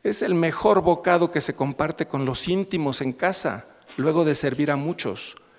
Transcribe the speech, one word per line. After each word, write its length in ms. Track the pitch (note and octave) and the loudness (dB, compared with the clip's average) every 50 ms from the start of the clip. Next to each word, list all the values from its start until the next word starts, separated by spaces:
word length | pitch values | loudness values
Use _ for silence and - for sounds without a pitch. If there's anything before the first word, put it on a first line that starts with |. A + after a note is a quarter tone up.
Es 200 | _ C4 G#3 - | _ -2 -2 -2
el 120 | - A#3 F3+ | 0 0 2
mejor 480 | E3+ E3 E3 D#3+ - - G#3+ G#3 F#3+ | 2 2 0 0 0 2 4 4 4
bocado 480 | D#3+ E3+ E3+ E3+ - F3+ F3 F3 F3 E3 | 4 2 0 2 2 2 4 4 2 2
que 120 | - D3+ | 0 -2
se 160 | - - - | -2 -2 -2
comparte 500 | - C3+ C#3 C#3 - D3 D#3 D3+ - D#3+ | -2 -2 -2 0 -2 -2 -2 -2 -4 -6
con 160 | - - C#3 C3+ | -4 -2 -2 -2
los 240 | B2+ C3 - - | 0 0 -2 0
íntimos 540 | E3+ F3+ G3 G3 - - E3+ D3+ C#3 B2+ - | 0 0 0 0 -2 -4 -2 -2 -2 -2 -2
en 100 | C#3 C3 | -2 -4
casa, 540 | B2+ - F3 F3+ F#3 - - D#3 G2 A2+ - - - - _ - - | -2 0 0 0 0 0 -2 -2 -6 -6 -12 -18 -20 -20 _ -14 -6
luego 260 | - C3 D#3 D#3 E3+ E3 | -2 0 2 2 4 2
de 100 | D3+ C#3+ | 4 2
servir 380 | - - C#3 B2+ C3 D3 D3+ | 2 0 -2 0 0 0 0
a 60 | C#3+ | 0
muchos. 580 | C#3 C#3+ D#3+ F3 - - A2+ F#2+ - - - - - _ _ _ | -2 -2 -4 -4 -4 -4 -6 -6 -6 -10 -14 -16 -18 _ _ _